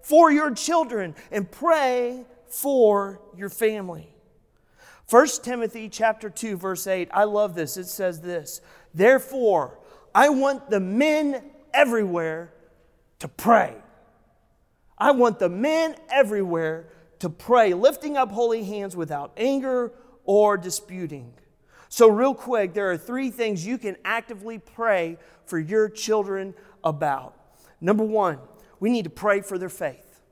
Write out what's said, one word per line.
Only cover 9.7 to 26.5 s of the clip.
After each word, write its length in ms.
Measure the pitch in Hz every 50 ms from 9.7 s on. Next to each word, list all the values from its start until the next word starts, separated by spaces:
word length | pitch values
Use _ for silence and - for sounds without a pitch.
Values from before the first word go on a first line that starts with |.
| - - - - - - _ _ _
I 140 | 208 262 294
want 420 | 302 262 269 277 277 262 - -
the 80 | 208 202
men 720 | 185 185 202 233 285 311 302 311 311 285 277 247 - - - - _ _ -
everywhere 800 | 269 294 254 233 226 208 185 175 170 165 160 156 160 170 165 _ _ _ _ _ _ _ _ _ _ _ _ _ _
to 80 | -
pray." 480 | - _ - - 220 233 214 180 - - - - _ _ _ _ _ _ _ _ _ _ _ _ _ _ _ _ _ _ _ _ _ _
I 140 | _ 208 269
want 260 | 285 247 240 233 202
the 120 | - 196 175
men 460 | 175 190 240 302 311 330 330 320 285 - - -
everywhere 800 | 233 277 269 202 214 202 196 180 170 165 160 156 160 165 165 - - _ _ _ _ _
to 100 | - 170
pray, 440 | 160 _ - - 247 247 226 202 180
"lifting 420 | 180 220 285 - - - 302 294
up 160 | 277 262 214
holy 320 | 196 220 240 233 226 226 214
hands 320 | 185 208 208 202 196 175
without 380 | 175 165 147 151 143 143 - _
anger 560 | - 220 262 277 277 254 262 254 247 240 233 240 - - _ _ _ _
or 320 | - 196 208 208 208 202
disputing." 760 | 190 170 185 165 - - - 180 185 180 156 151 139 120 117 - _ _ _ _ _ _ _ _ - - _
So 180 | - - 240
real 260 | 220 208 208 254 277 262
quick, 400 | - - 240 254 220 202 185 165
there 160 | 202 202 190
are 80 | 180
three 320 | 160 175 - 240 254 269 254
things 360 | - - 233 220 208 175 160
you 120 | 202 247
can 200 | 247 - 202 185 - _
actively 520 | 190 220 233 226 - 233 190 202 226 226
pray 600 | 214 - - - - 233 226 202 185 170 165 170 165 - - _ _ _
for 160 | - 180 165
your 300 | 156 156 208 220 214 208
children 680 | 214 - - 220 214 214 202 196 196 190 190 196